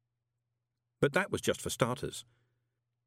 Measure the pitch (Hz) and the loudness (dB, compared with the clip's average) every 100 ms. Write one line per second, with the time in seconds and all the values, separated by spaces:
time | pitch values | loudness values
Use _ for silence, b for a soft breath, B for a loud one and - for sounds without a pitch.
0 | _ _ _ _ _ _ _ _ _ - | _ _ _ _ _ _ _ _ _ 0
1 | 147 180 196 - - - - - 120 127 | 2 2 0 0 0 -2 -2 0 0 0
2 | - - - _ _ _ _ _ _ _ | -6 -10 -14 _ _ _ _ _ _ _